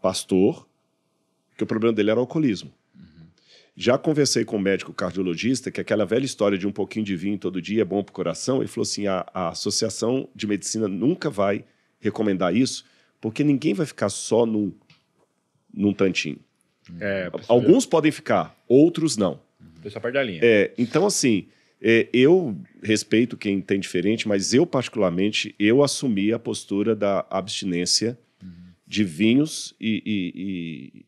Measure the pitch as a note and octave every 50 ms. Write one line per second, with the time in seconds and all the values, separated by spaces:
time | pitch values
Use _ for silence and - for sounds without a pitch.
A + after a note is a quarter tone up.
0 | - F#2 F#2 - - - G2 F#2 F#2+ A#2 E3+ - - _ _ _ _ _ _ _
1 | _ _ _ _ _ _ _ _ _ _ _ - G#2+ G#2 A#2 A2 G#2+ A#2 A#2 G#2
2 | G2+ G#2+ A2 A#2 B2+ B2 - E3 D#3 C3 G2 F2 - C#2 - _ _ _ _ -
3 | - - _ - - - _ _ _ _ _ - _ _ _ - F#2 A#2 B2 C#3+
4 | - E3 D3+ D3+ C#3+ B2+ - A#2+ G#2+ - A#2 G#2 F#2+ G2 G2 F2+ - - E2 -
5 | G2+ F2+ E2+ F#2+ F#2+ F2+ E2+ E2 G#2+ A#2 C3+ B2 - G2+ - - F2+ - A2 G#2+
6 | G#2 F2 G#2+ B2 C#3 B2+ - - G#2 G2+ G2+ F#2 F2+ G2+ G2+ - G2 F#2 - A2+
7 | G#2+ G2+ G2 E2 E2+ G#2 G#2 F#2 - F#2 F#2 F#2 E2 F2+ G#2 A2+ G#2 F2 F#2+ G2+
8 | F#2+ - - - F2 F2 D#2+ - - - C3 C3 A2 G2+ - A#2 G#2 - - -
9 | G#2 G2 F#2+ F#2 - - - F#2 F2+ E2 F2 - - G#2 G2+ - A2+ A2 - -
10 | A2+ A2+ B2+ C3+ - - _ - - G#2 G#2 F#2+ - - - A2 A2 G2+ F#2+ F#2
11 | A2+ C#3 F3+ - - D#3 A#2 G2+ G2 G2+ G2+ G#2+ - _ _ _ _ _ _ _
12 | - G#2+ - - A2 G#2 F#2+ F2 F#2 F2 F2 A2+ C3 B2 - - - _ _ _
13 | _ _ _ _ - A2 A2 - D3 D3+ C#3 B2+ D3 D#3+ G3+ F#3+ D#3 - - -
14 | A2 G2+ - - - - C#3 B2+ A#2+ A#2 A2 G#2+ G#2 F#2+ D#2+ - _ _ _ _
15 | _ _ _ _ _ _ _ _ _ _ _ _ _ _ - - G2+ G#2 G2 -
16 | G2 F#2+ F2 - - D#2 C#2 - _ _ _ _ _ _ _ _ _ - F2 E2+
17 | G#2 G2+ G2 F#2+ F#2 F2 - - - - A#2 B2 B2+ - F#3 C4+ B3+ - - D#3+
18 | D3+ D#3 C3 - - - A2+ F#2 E2 - - _ _ - A#2+ C3+ D3+ F3 E3+ -
19 | D#3 D#3 B2+ G#2+ G2+ F2 C#2 - _ _ _ _ - - - - - G2+ G2+ A2
20 | - A#2+ B2 C#3 C#3 A2+ F2+ D#2+ A#2 A#2+ A2 G#2 F#2+ - - - A#2+ A2 - D3+
21 | F#3 G#3 - - - B2+ G#2+ F#2+ E2+ - _ _ _ _ _ _ - G#2+ A2+ A2+
22 | - - - A#2+ B2+ D3 F3 F#3+ F3 C3 G2+ D2 B1 - _ - - G#2 A2 G#2
23 | - - - A2 B2 A#2+ - - - G#2 G2 G2 - - G2+ G2 F#2 - - F2+
24 | E2+ G2+ A2 A2 - A2 G2+ G2 F#2 F#2 G#2 C3 E3+ E3 - C3+ A#2+ - - A#2
25 | G2 F2+ E2+ F2+ G2 G#2+ G#2+ - - G#2 - - G2+ G#2 A#2 C#3 C#3+ C3 - -
26 | - C3+ G#2+ G2 G2 G#2 A2 A#2+ - A#2+ A2 - - - G2+ G2 G#2 A2+ A2+ G#2
27 | G#2 G2+ G2 F2+ - - - F#2+ F#2 G#2 - - G2+ F#2+ F2 F2 F2+ F2 - -
28 | G#2+ A#2 B2+ - _ _ _ _ F#2 F#2 F2 E2+ F2+ F2+ F2+ _ _ - G2+ G2
29 | G#2+ F#2 D#2 D#2 G#2+ A2 A#2+ C#3 D3+ D#3 - - - - - - - A2+ G#2+ G2+
30 | - - G#2+ G2+ F2+ F2 - - F#2+ G2+ F#2+ F2 E2+ E2 D#2+ C2 C2 - _ -
31 | -